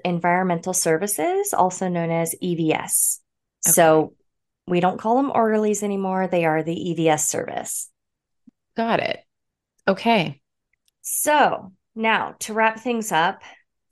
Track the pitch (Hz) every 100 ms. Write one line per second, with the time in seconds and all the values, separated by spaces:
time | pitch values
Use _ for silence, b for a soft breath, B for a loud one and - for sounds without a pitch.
0 | 180 175 175 180 185 170 185 180 170 160
1 | 208 - 320 381 403 - 185 180 185 175
2 | 170 165 165 - 180 165 160 147 - -
3 | - - _ _ _ _ - - 160 156
4 | 151 - _ _ _ _ - 180 180 220
5 | 220 247 277 - 226 214 214 202 208 196
6 | 190 185 185 180 165 156 156 170 180 165
7 | 160 151 - - - - - - - _
8 | _ _ _ _ - _ _ - 226 208
9 | - - _ _ _ _ _ _ - 190
10 | 233 226 151 139 _ _ _ _ _ _
11 | - - 294 302 226 - 190 - _ -
12 | 220 208 85 - - 214 220 220 254 233
13 | 220 160 175 196 B B _ _ _